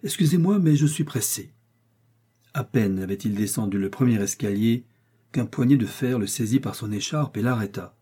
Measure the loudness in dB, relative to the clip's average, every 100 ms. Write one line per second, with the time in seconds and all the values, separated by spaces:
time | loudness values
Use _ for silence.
0 | -6 0 2 4 4 4 4 4 4 0
1 | -4 -2 -4 -6 -10 _ _ _ _ _
2 | _ _ _ _ _ -8 -2 0 0 0
3 | -4 -4 -4 -2 -2 -2 -2 -2 -4 0
4 | 2 2 0 -4 -4 0 2 0 -4 _
5 | _ _ _ -4 -4 0 4 4 2 -2
6 | -2 -2 -2 -4 0 0 0 -6 -6 -6
7 | -4 -4 -4 -2 0 0 -2 -6 -12 _